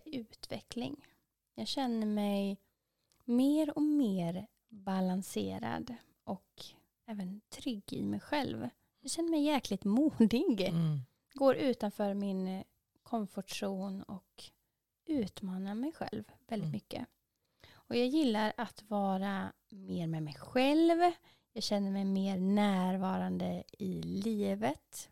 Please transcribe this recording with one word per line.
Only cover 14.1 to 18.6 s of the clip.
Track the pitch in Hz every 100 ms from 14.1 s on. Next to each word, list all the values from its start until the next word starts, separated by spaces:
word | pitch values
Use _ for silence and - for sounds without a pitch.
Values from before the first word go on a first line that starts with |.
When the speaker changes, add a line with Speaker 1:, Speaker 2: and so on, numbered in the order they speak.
| 190 - - - _ _ _ _ _ -
Speaker 1:
utmanar | 294 196 - 190 185 196 208
mig | 277
själv | - - 214 208 - -
väldigt | 220 160
Speaker 2:
Mm. |
Speaker 1:
mycket. | 123 - - 247 _ _ _ _ _ -
Och | - - 240
jag | 247
gillar | 311 277 214 214
att | -